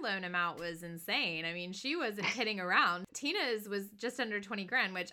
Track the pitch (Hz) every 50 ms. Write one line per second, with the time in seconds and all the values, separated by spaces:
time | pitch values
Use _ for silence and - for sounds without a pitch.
0 | 311 220 196 196 185 180 180 180 175 175 147 110 170 170 170 165 175 170 170 165
1 | - - 208 277 269 180 165 160 165 165 170 175 175 180 190 202 - 269 311 349
2 | 349 220 208 208 185 202 214 240 233 220 214 196 180 180 190 214 196 185 175 180
3 | 190 - - - - 285 359 415 320 254 233 214 208 208 202 202 196 202 214 -
4 | - 247 247 - 247 220 214 208 202 - 220 202 190 180 247 254 226 190 185 185
5 | 180 -